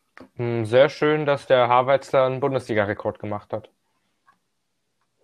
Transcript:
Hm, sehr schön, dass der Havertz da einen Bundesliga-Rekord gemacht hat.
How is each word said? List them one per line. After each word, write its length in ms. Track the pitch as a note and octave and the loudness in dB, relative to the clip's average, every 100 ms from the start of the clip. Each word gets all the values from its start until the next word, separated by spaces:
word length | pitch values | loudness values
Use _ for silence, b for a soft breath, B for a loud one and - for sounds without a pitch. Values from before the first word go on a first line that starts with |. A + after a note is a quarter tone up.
| _ - - - | _ -20 -20 -10
Hm, 280 | A#2+ A#2 | -6 -4
sehr 240 | G#2+ B2 D3 | 2 4 4
schön, 380 | - D3+ D3+ C#3+ | 2 -2 0 -2
dass 200 | C#3 - | -4 0
der 220 | B2+ A#2+ | 2 4
Havertz 420 | B2 C3 C#3 - | 2 2 -2 0
da 140 | C#3 C3 | 0 0
einen 120 | C3 | -2
Bundesliga-Rekord 760 | C#3 C3 - G#2+ G2+ G2+ G#2+ - | -4 -4 -2 -2 -2 -2 -6 -8
gemacht 340 | G#2+ G#2 - | -10 -10 -10
hat. 180 | A2 - _ _ _ _ _ _ _ _ _ _ _ _ _ _ _ | -12 -12 _ _ _ _ _ _ _ _ _ _ _ _ _ _ _